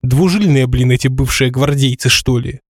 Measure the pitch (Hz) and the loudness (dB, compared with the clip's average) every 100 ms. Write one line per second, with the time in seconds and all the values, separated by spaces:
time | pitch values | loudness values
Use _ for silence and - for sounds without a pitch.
0 | 127 131 180 190 208 139 131 123 123 127 | 0 2 2 2 2 2 2 0 2 0
1 | 135 131 131 - 131 127 143 143 135 127 | 0 -2 -2 0 -2 0 -2 0 0 0
2 | 127 - - 123 127 131 _ | 0 0 0 -2 -4 -12 _